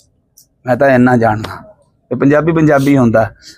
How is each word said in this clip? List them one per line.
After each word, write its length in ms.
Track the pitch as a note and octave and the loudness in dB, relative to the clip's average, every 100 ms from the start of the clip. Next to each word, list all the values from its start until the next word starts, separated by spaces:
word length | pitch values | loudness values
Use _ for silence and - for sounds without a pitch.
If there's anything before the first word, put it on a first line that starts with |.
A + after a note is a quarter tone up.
| _ _ _ _ _ _ B2+ | _ _ _ _ _ _ -6
ਮੈਂ 120 | A#2+ | -2
ਤਾਂ 120 | C3 | 2
ਇੰਨਾ 280 | - B2 B2 | 2 2 2
ਜਾਣਦਾ, 580 | A2+ G#2+ - - - _ _ _ _ | 0 -2 -8 -16 -20 _ _ _ _
ਤੇ 60 | B2+ | -4
ਪੰਜਾਬੀ 360 | C#3 D3 D#3 | 0 0 0
ਪੰਜਾਬੀ 460 | E3 D3+ C#3+ C3+ C#3 | 0 0 0 0 0
ਹੁੰਦਾ। 340 | A#2+ A2 G#2 - - | 2 0 -2 -8 -20